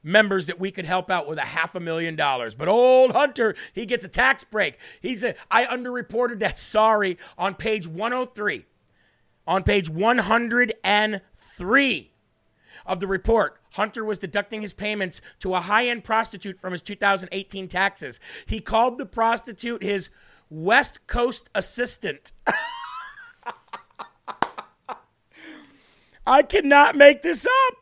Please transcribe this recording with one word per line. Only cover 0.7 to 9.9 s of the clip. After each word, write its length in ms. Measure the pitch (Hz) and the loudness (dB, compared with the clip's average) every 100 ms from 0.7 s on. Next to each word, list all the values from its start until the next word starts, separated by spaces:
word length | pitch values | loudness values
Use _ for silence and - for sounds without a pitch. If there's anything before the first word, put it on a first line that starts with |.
could 140 | 190 165 | -6 -2
help 240 | 185 180 | -4 0
out 180 | 180 147 | -2 -2
with 120 | 151 | -6
a 60 | 131 | -4
half 300 | 165 165 185 | -2 -4 -4
a 40 | |
million 360 | 170 165 165 156 | -6 -4 -4 0
dollars. 380 | 143 131 113 110 | 0 0 -4 -4
But 120 | 160 | 2
old 440 | 226 254 254 262 | 4 6 8 6
Hunter, 440 | 233 285 269 226 - - | 4 0 0 -2 -2 -12
he 120 | - 220 | -12 -6
gets 200 | 240 190 | -6 -6
a 40 | |
tax 340 | - 254 269 | 0 2 0
break. 340 | - 214 170 - - - | -4 -4 -4 -6 -20 -12
He 140 | - 233 | -8 -4
said, 200 | 226 - - | -6 -6 0
"I 160 | 220 247 | 0 0
underreported 760 | 247 247 247 - 220 247 220 | -4 -6 -8 -6 -2 -2 -2
that. 180 | 190 - | -4 -4
Sorry." 600 | - 214 220 214 196 175 - - | -2 2 4 4 0 -4 -14 -6
On 180 | 190 185 | -6 -4
page 320 | 185 214 170 | -4 -4 -6
one 260 | 165 220 | -6 -4
oh 120 | 247 247 | -4 -6
three, 400 | - 208 131 _ _ _ _ _ _ _ _ - | -6 -6 -6 _ _ _ _ _ _ _ _ -2
on 160 | 185 | 0
page 260 | 208 202 | 2 0
one 300 | 160 | 0